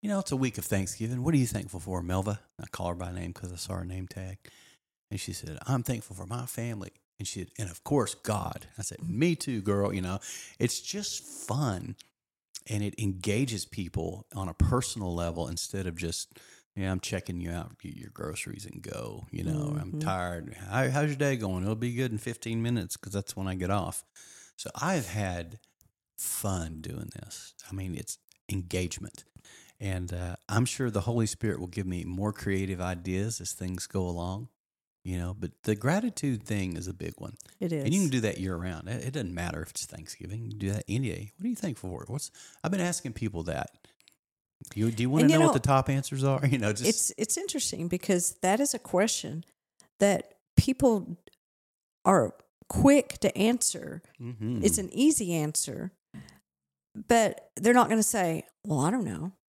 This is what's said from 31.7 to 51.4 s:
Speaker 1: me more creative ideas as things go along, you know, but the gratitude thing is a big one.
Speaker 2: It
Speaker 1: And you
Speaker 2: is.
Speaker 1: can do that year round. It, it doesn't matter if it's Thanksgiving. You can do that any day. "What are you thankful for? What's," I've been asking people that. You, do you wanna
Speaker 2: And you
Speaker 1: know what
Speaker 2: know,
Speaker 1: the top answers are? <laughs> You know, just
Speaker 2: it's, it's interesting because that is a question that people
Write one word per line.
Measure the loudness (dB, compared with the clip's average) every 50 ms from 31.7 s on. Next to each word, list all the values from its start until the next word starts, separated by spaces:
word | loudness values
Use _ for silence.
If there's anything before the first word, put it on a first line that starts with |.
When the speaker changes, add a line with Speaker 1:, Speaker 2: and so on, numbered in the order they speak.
| -4 -4 -2
Speaker 1:
me | -2 -2 -2 -4
more | -4 -2 -2 -2 -2 -2
creative | -2 -2 0 0 2 0 -2 -2 -2
ideas | -2 -2 -4 -4 -4 -2 0 0 0 -2 -4 -6
as | -6 -8 -8
things | -6 -6 -6 -4 -6 -6
go | -2 -2 -2 0 0
along, | -2 -2 -2 -4 -4 -6 -8 -12 _ _ _ _ _ _ _ _ _ _ _
you | -4 -4 -2
know, | -2 -4 -4
but | -4 -6 -6 -8 _ 0
the | 0 0
gratitude | 2 4 2 2 2 2 -2 -4 -2 -2 0 -2 -2 -2
thing | -2 -2 0 0 -2 -2
is | -4 -6
a | -6 -8
big | -6 -8 -8 -8 -8
one. | -12 -14 -12 -14 -20 -20 -10 _
Speaker 2:
It | -4 -2
Speaker 1:
And | -2 0 0 2 2
you | 4
Speaker 2:
is. | 4
Speaker 1:
can | 4
do | 4 4
that | 2 2 0 0
year | -2 -2 -2
round. | -2 -2 -4 -6 -6 -6 -6
It, | -6 -6 -6
it | -6 -4
doesn't | -4 -4 -4 -4
matter | -4 -4 -4 -4 -6
if | -8 -8
it's | -8 -10 -10
Thanksgiving. | -10 -12 -16 -14 -14 -14 -14 -10 -10 -8 -8 -8
You | -8
can | -8 -4
do | -2 -2
that | -2 -2 -2
any | -2 -2 -2 0 -2
day. | -4 -6 -8 -12 _
"What | _ -4
are | -4
you | -4
thankful | -2 -4 -4 -4 -4 -6 -8
for? | -8 -8 -8
What's," | -8 -8 -8 -8 -10 _ -18 -20 -20 -12 -4 -2
I've | -2
been | 0 2
asking | 0 0 0 -2 -4 -6 -4
people | -2 -2 -2 -2 -2 -2
that. | -2 -2 -2 -4 -6 _ _ _ -20 _ _ _ -20 _ _ _ _ _ _ _ _ _ _ -18 -10 -2
You, | 0 2 2
do | 2 2 0
you | 2
wanna | 6 8 8
Speaker 2:
And | 8
you | 10
Speaker 1:
know | 10 8
what | 8
Speaker 2:
know, | 6
Speaker 1:
the | 4
top | 4 6 6 6 6 4
answers | 2 0 0 -2 -2 2 2
are? | 4 4 4 4
<laughs> | 4 4
You |
know, | 4 4 2 2
just | 2 2 2
Speaker 2:
it's, | 2 2 0 -2 0
it's | -2 -2 0 0
interesting | -2 -2 -4 -2 -2 -2 -2 -2 -4 -2
because | -2 -2 -2 2 2 4 4 4 0 -2 _
that | 2 4 4 4
is | 4 2 0
a | -4
question | -4 2 4 4 4 4 2 -2 -4 -6 -8 -8 -10 _ _ _ _ _ _ _ -20 _ _ _
that | 4 4 4 2 0 -6 -16 _ _ _ _
people | 6 6 6 2 6 6 6 6 6 2 -4 -10 -12 _ -20 _ _